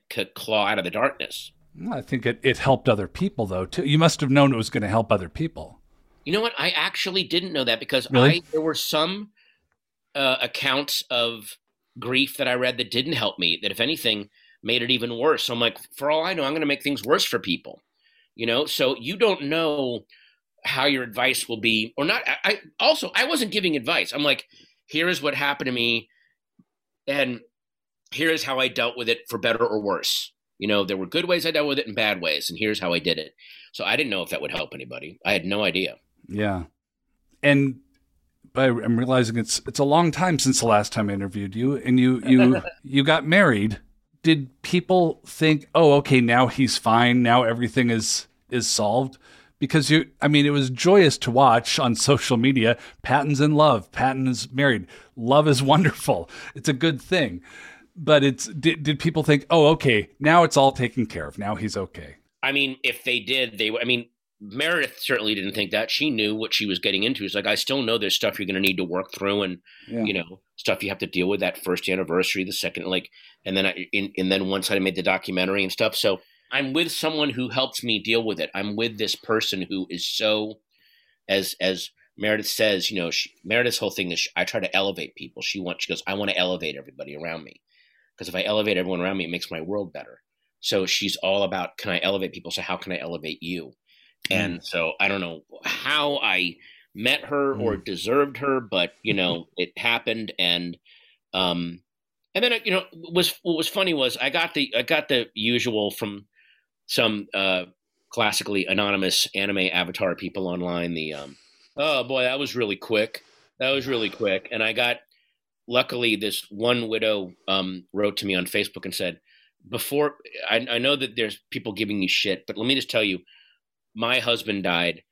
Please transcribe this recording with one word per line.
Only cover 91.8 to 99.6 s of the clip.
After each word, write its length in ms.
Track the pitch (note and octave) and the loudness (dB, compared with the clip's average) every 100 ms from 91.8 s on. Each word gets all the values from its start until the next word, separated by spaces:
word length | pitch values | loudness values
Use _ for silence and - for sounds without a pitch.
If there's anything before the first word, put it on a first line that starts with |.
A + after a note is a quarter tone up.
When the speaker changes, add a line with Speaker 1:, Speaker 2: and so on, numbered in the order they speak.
| G#2 | -4
Speaker 1:
I 80 | F2+ | -2
elevate 320 | F#2 G2 F#2 | -2 -2 -4
people? 180 | F#2 E2+ | -10 -10
So 100 | - | -8
how 160 | F2+ F2+ | -6 -8
can 140 | F#2+ | -8
I 60 | F2 | -10
elevate 420 | D2 E2+ D#2 D#2+ | -8 -10 -10 -10
you?" 300 | E2+ F2+ C#2+ - _ _ _ _ - | -8 -8 -10 -18 _ _ _ _ -2
And 280 | F#2 F2 F2 | -2 -2 -6
Speaker 2:
Mm. 40 | |
Speaker 1:
so 300 | - F2 D#2+ - | -6 -4 -4 -2
I 80 | G2 | -2
don't 140 | G2 | -2
know 240 | F2 D#2+ - - - | -6 -10 -16 -10 -8
how 520 | - C3 D3+ D3 C#3+ | -4 -2 0 0 -2
I 340 | G#2+ F#2 F2+ - - - _ G#2 | 0 0 -2 -6 -20 -20 _ -4
met 300 | A#2+ D3 - | -2 -2 -2
her 280 | C#3+ C#3 B2+ | -2 -2 0
or 220 | A#2+ G2 | -2 -2
Speaker 2:
Mm. 60 | - | -6
Speaker 1:
deserved 520 | F2+ G2+ C#3 C#3+ B2+ | -6 0 2 2 -2
her, 220 | C#3+ C3 | -2 -2
but, 340 | A2+ F#2+ F2 - | 0 -2 -2 -2
you 100 | A2 | -2
know, 360 | G2 F2+ E2+ E2+ | 0 0 -2 -6
Speaker 2:
<laughs> 40 | |
Speaker 1:
it 200 | - | -6